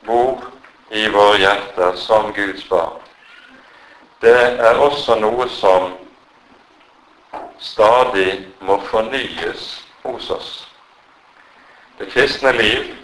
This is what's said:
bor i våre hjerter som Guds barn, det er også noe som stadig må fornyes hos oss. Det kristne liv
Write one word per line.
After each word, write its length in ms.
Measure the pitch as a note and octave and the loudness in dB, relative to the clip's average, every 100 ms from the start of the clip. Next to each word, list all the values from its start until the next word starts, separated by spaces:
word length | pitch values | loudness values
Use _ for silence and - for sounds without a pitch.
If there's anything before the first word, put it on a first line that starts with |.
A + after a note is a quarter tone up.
| G#2+ | -2
bor 420 | A#2 B2 - - - - _ _ | 0 0 -2 -10 -20 -20 _ _
i 160 | A2 G#2+ | -2 0
våre 300 | G2+ G#2 G#2 | 4 4 6
hjerter 580 | G2 G2+ - - F2+ F#2 | 4 0 -4 0 0 0
som 320 | - A2 G#2 | 0 0 0
Guds 300 | G2+ G2+ F#2+ - | -4 -6 -6 -4
barn, 320 | F#2 E2 - - _ - - - - - - - - _ _ | -2 -2 -10 -20 _ -20 -20 -20 -20 -20 -20 -20 -20 _ _
det 180 | A#2 B2 | 4 6
er 400 | A#2+ B2 A#2 B2 | 4 2 2 4
også 400 | C#3+ C#3+ - A2+ | 2 0 -2 0
noe 300 | G#2+ A#2+ B2 | 0 -2 -4
som 400 | - G2+ F#2 F#2 F2+ - _ _ _ _ _ _ _ _ _ _ _ _ - - - | 0 2 2 2 -10 -20 _ _ _ _ _ _ _ _ _ _ _ _ -18 -16 -16
stadig 880 | - - G#2+ B2 B2+ G2+ F#2+ F#2+ F#2+ - | -16 2 4 6 2 2 -2 -2 -12 -16
må 180 | F#2+ G2 - | -2 -2 0
fornyes 920 | - A2+ C3+ A2 - E2+ - - - - _ | -2 -2 -4 -8 -8 -8 -10 -14 -16 -20 _
hos 260 | - A#2+ - | -12 -12 -8
oss. 200 | E2+ - - - _ _ _ _ _ _ _ _ _ _ - _ - | -10 -10 -16 -20 _ _ _ _ _ _ _ _ _ _ -20 _ -16
Det 140 | F#2+ | -8
kristne 380 | A#2+ C#3 - C3+ | 0 0 2 0
liv 420 | A#2+ G#2+ A2+ - - | 2 0 0 -4 -14